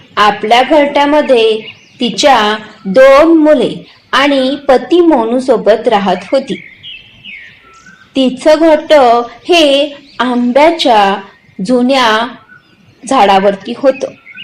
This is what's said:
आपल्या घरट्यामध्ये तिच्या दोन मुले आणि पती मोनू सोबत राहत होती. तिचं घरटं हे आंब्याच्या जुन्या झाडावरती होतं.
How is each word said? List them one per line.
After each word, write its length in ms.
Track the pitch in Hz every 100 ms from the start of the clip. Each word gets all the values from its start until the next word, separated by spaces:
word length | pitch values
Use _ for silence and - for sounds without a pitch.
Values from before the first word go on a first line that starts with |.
| _ -
आपल्या 460 | 208 202 220 240
घरट्यामध्ये 960 | 254 311 285 285 285 302 285 240 220 220 - - _ -
तिच्या 580 | 240 196 285 247 208 214 - - 190
दोन 520 | 190 269 269 330 330
मुले 580 | 302 285 196 170 - _ _
आणि 440 | 254 285 277 262 285 -
पती 340 | 254 285 339
मोनू 380 | 339 277 220 254
सोबत 480 | 254 220 196 240 254
राहत 380 | 208 196 190 -
होती. 240 | 269 - - - - - - - _ - - - _ _ - - - _ 269
तिचं 400 | 254 254 311 311
घरटं 600 | 330 302 311 302 240 240
हे 760 | 233 - - 349 294 277 294 - - -
आंब्याच्या 1000 | 247 240 247 262 320 330 285 220 196 202 - _ _ - 190
जुन्या 720 | 247 247 269 233 220 240 - _ - _ _ _ _ 254
झाडावरती 640 | 262 196 196 196 196 - 233
होतं. 300 | 269 269 - - - -